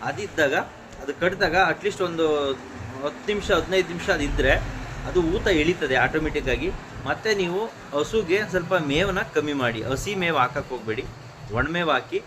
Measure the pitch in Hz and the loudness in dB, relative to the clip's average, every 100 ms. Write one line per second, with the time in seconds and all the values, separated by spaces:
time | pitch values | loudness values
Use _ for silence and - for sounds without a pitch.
0 | 113 143 208 - 147 156 226 - - - | -6 -6 -6 2 2 2 -2 -10 -18 -14
1 | 139 143 175 190 190 165 185 156 196 - | -8 0 0 2 2 4 4 2 -2 0
2 | 180 165 160 151 139 131 - - - 135 | -2 2 2 2 0 -2 -8 -12 -12 -6
3 | 143 147 - 208 196 185 156 185 175 175 | -6 -6 -2 -2 2 2 4 2 2 -2
4 | 180 175 143 143 131 165 - - - - | 0 0 2 2 4 4 2 -8 -10 -8
5 | - 180 165 170 226 175 151 175 151 131 | -2 2 2 2 2 4 4 2 2 2
6 | 127 156 156 147 131 120 156 - - - | 2 2 0 -2 0 0 -2 -6 -10 -12
7 | 131 147 220 202 180 185 226 - - 143 | -6 -4 0 0 2 0 -4 -8 -6 -2
8 | 151 220 180 190 208 185 175 185 151 143 | 0 0 2 2 2 -2 2 0 2 2
9 | 196 190 220 156 151 143 123 113 107 135 | 2 0 0 0 0 2 0 0 -2 -2
10 | 196 202 175 156 123 143 135 127 110 110 | -2 0 2 4 2 0 -6 -8 -4 -4
11 | - - - - - 107 139 170 170 135 | -6 -10 -18 -16 -6 -2 0 0 2 2
12 | - 185 | 0 -6